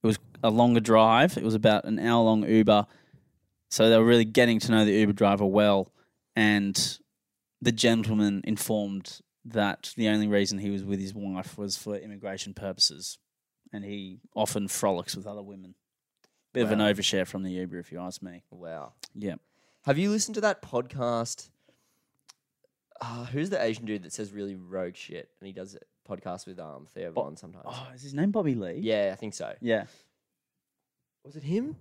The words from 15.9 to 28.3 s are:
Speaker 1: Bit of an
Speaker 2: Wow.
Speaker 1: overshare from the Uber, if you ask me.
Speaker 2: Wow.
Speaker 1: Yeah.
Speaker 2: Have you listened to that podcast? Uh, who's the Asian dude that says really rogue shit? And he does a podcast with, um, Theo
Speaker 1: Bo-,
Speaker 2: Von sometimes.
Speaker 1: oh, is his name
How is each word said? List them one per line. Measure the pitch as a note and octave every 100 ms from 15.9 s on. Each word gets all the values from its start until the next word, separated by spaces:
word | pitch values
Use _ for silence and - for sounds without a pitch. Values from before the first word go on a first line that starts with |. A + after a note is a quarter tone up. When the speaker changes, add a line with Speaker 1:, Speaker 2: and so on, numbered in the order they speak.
| _ _ _ _ _ _
Speaker 1:
Bit | B2+ A2
of |
an | G#2+
Speaker 2:
Wow. | G#2+
Speaker 1:
overshare | G2+ G2 G2 F2+
from | F#2+
the | F#2+
Uber, | F#2 F#2 F2+
if | F2
you | E2+
ask | F2+ F#2+
me. | F#2 F2 _
Speaker 2:
Wow. | G2+ E2+ E2 C#2 _ - -
Speaker 1:
Yeah. | G#2 D#2+ _ _ _ _ -
Speaker 2:
Have | C#3
you | G3+
listened | G#3+ G#3 G#3+
to |
that | G#3 F#3+
podcast? | - B2 B2+ C#3 A#2+ A#2 A#2 - - _ _ _ _ _ _ _ _ _ _ _ _ _ _ -
Uh, | A#2 A#2+ A#2+
who's | C3 F3+
the | F#3+
Asian | A#2 A2+ A#2
dude | G#2
that | F2
says | - G#2
really | G2+ G2+ F#2+
rogue | F2+ F#2 F2+ F#2
shit? | - F2 - _
And | G2
he |
does | F#2 F#2+ G2+
a | - _ _
podcast | F#2 F#2 F2+ -
with, | F2+
um, | D#2+ C2+ D#2
Theo | - F2+
Speaker 1:
Bo-, | D#2+
Speaker 2:
Von | C#2+ D#2
sometimes. | F2 F2+ -
Speaker 1:
oh, | B2+ B2+ B2+
is |
his | C#3
name | C#3 F#3+